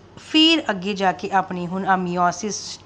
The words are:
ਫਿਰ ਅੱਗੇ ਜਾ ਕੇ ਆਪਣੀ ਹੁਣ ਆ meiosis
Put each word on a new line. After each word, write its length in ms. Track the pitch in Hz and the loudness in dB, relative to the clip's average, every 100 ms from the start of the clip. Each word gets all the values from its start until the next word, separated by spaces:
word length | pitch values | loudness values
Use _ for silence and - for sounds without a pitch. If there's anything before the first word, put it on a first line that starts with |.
| - - | -20 -20
ਫਿਰ 460 | - 311 320 320 - | -2 4 4 4 0
ਅੱਗੇ 240 | 196 190 | -4 -4
ਜਾ 180 | 196 190 | 0 0
ਕੇ 180 | 180 202 | 0 0
ਆਪਣੀ 360 | 190 185 180 175 | 0 0 -6 -4
ਹੁਣ 180 | 190 190 | -4 0
ਆ 120 | 185 | 0
meiosis 840 | 180 180 175 170 214 196 - - | 0 2 0 0 -6 -8 -12 -16